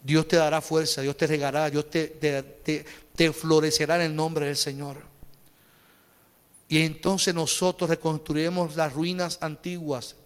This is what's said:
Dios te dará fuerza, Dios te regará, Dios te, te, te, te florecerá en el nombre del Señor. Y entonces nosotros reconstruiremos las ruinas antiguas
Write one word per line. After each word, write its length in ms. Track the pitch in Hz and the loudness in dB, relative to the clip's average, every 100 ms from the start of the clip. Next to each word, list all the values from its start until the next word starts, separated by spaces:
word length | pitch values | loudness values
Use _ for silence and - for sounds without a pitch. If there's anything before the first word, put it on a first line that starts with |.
Dios 240 | 135 156 156 | 2 0 4
te 80 | |
dará 260 | 170 156 156 | 4 4 2
fuerza, 400 | - 160 151 - | 0 0 0 -2
Dios 160 | 135 139 | -4 0
te 80 | |
regará, 420 | 156 156 139 143 156 | 0 0 0 0 0
Dios 220 | 143 151 | -2 -2
te, 200 | 165 156 | -2 -4
te, 340 | - 151 139 | -2 -2 -2
te, 420 | 135 - - 151 - - - | -6 -8 -4 -4 -6 -20 -16
te 180 | - 165 | 2 2
florecerá 640 | 151 160 156 156 151 151 | 2 4 6 6 0 2
en 60 | 170 | 2
el 120 | 165 | 2
nombre 300 | 156 160 160 | 0 -2 -2
del 100 | 143 | -2
Señor. 420 | 139 147 139 143 135 - _ - - - _ _ _ _ _ _ _ _ _ _ _ _ | -2 -4 -4 -10 -12 -18 _ -20 -20 -20 _ _ _ _ _ _ _ _ _ _ _ _
Y 160 | 156 | 2
entonces 500 | 160 156 185 190 - | 2 0 0 2 0
nosotros 560 | 170 151 - 185 180 170 | 0 -2 2 0 0 0
reconstruiremos 880 | 165 160 156 156 151 165 180 165 | 0 0 -2 -2 0 0 0 -2
las 180 | 156 151 | 0 -2
ruinas 460 | 135 170 180 175 - | 0 -2 -2 -4 -4
antiguas 760 | 160 151 180 175 156 127 - - | -8 -6 -8 -6 -6 -6 -8 -18